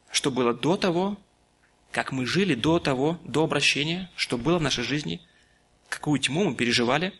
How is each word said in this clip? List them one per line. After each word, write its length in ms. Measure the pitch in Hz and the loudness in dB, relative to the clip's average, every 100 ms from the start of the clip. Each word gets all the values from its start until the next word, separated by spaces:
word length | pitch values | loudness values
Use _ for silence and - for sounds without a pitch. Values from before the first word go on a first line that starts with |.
| _ | _
что 200 | - 147 | -2 0
было 240 | 127 120 | 2 2
до 220 | 120 139 196 | 2 0 2
того, 420 | 196 170 190 208 - _ _ _ _ _ _ | 2 0 -2 -4 -12 _ _ _ _ _ _
как 220 | - 123 | -4 -2
мы 120 | 135 | -2
жили 300 | 123 147 196 | 0 0 2
до 240 | 123 139 196 | 2 2 2
того, 400 | 156 127 147 170 | 2 0 0 -2
до 180 | - 131 | -4 0
обращения, 680 | 156 147 143 135 151 175 185 | 0 2 0 0 -2 -4 -8
что 240 | - - 123 | -8 -4 -2
было 200 | 127 175 | 0 2
в 40 | |
нашей 220 | 147 123 | 0 -2
жизни, 360 | 117 143 165 170 - _ _ _ _ _ - | -2 -2 -4 -8 -12 _ _ _ _ _ -12
какую 280 | - - 143 | -6 -2 0
тьму 240 | 139 147 | 0 0
мы 100 | 202 | 0
переживали – 580 | 120 120 117 117 139 185 | 0 0 2 2 0 -2